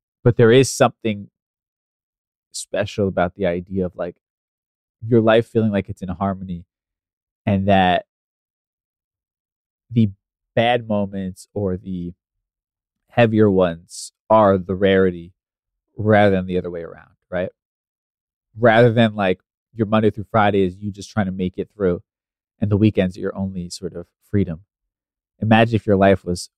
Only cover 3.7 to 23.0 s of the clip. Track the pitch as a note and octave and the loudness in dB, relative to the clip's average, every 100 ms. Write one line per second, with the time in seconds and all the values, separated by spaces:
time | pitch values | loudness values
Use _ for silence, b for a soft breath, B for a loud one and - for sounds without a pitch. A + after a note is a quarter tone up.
3.7 | F#2+ F2+ - F2 - _ _ _ _ _ | -6 -6 -6 -12 -12 _ _ _ _ _
4.7 | _ _ _ A2 A#2 A2 A2+ A2+ A#2 A2 | _ _ _ 0 2 4 2 2 -2 0
5.7 | G2+ F#2+ F#2+ F#2 E2+ G2 F#2+ F#2+ F2 F2+ | -2 -6 -10 -10 -6 -6 -6 -10 -14 -16
6.7 | _ _ _ _ _ _ _ - G2 G2 | _ _ _ _ _ _ _ -4 -2 2
7.7 | F#2+ F2+ F2 - _ _ _ _ _ _ | 2 2 0 -4 _ _ _ _ _ _
8.7 | _ _ _ _ _ _ _ _ _ _ | _ _ _ _ _ _ _ _ _ _
9.7 | _ - A#2+ G#2+ G2 _ _ _ - A#2 | _ -4 0 0 -2 _ _ _ -2 0
10.7 | B2 A2 G#2 G2 G2+ F#2+ F#2+ - G2+ G2 | 0 -2 -4 -4 -8 -10 -12 -12 -6 -6
11.7 | F#2 G#2+ F2+ F2 F#2 _ _ _ _ _ | -6 -8 -10 -10 -14 _ _ _ _ _
12.7 | _ _ _ _ - A#2 A2 G#2+ F#2+ F2+ | _ _ _ _ 0 2 4 4 4 0
13.7 | E2+ F2 - - _ - A2 G#2 G2 F2+ | -2 _ -20 -20 _ 0 4 4 2 -2
14.7 | F#2 G2 F#2+ F#2+ F2 F2 _ _ _ _ | -2 2 2 0 -2 -14 _ _ _ _
15.7 | _ _ - G#2+ G#2 G#2 F#2+ F#2 F2+ F2 | _ _ -6 2 4 4 2 -2 -6 -6
16.7 | E2+ E2+ E2 - _ - F2+ F2+ - _ | -10 -14 -18 -20 _ -10 -8 -8 -10 _
17.7 | _ _ _ _ _ _ _ _ A2 A#2 | _ _ _ _ _ _ _ _ 0 2
18.7 | A2 A#2+ A2+ A2+ G#2+ F#2+ F#2+ _ _ _ | 6 4 4 0 0 -2 -4 _ _ _
19.7 | A2 G#2 A2 G#2+ G#2+ G2 A2+ G#2 G2 F#2+ | -6 -2 0 0 -2 -4 0 2 0 -2
20.7 | F#2 G#2 G2 F#2+ - F#2+ F#2+ F#2 G#2 F#2 | -4 -12 -12 -10 -6 -4 -4 -6 -6 -10
21.7 | G#2 F#2+ F2 _ _ _ _ _ - G2+ | -4 -2 -2 _ _ _ _ _ -8 -2
22.7 | G2+ G#2+ G#2 | 2 2 2